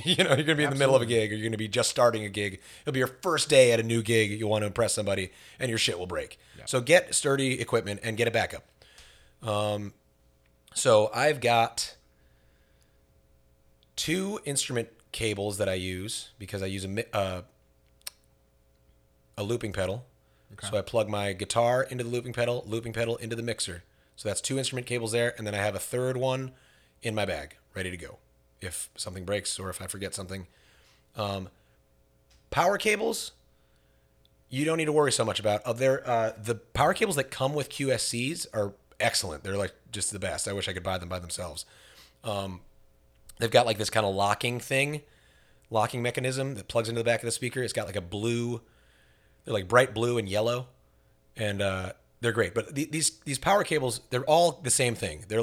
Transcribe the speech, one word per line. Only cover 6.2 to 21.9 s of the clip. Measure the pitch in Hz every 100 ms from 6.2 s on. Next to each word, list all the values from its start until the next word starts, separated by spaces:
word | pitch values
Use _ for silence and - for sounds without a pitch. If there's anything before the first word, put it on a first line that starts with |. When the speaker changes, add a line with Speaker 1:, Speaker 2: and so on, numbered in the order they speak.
| - - - -
Speaker 2:
Yeah. | -
Speaker 1:
So | 131
get | 120 170 180
sturdy | - 143 139 135 127
equipment | 113 117 98 104
and | 113 110
get | 117
a |
backup. | 113 90 - - _ - - - - - _
Um, | 113 104 107 104 101 - _ _ _ _ _ _ _
so | - 135 110 107
I've | 120 143 147
got | 117 117 117 - - - _ _ _ _ _ _ _ _ _ _ _ _ _ _ _ _ _ _ _ -
two | - 175 190 208
instrument | - 139 - 123 117 - _ -
cables | 110 104 104 98
that | 98
I |
use | 95 92 90 98 - - -
because | 98 101
I | 95
use | 98
a | 95
mi-, | 101 117
uh, | 107 95 90 - _ _ _ _ _ - _ _ _ _ _ _ _ _ _ _ _ _ -
a |
looping | 104 120 113
pedal. | 98 92 107 123 _ _ _ _
Speaker 2:
Okay. | 104 -
Speaker 1:
So | 107
I |
plug | 95 113 104
my | 104 101
guitar | 95 98 - 117 127
into | -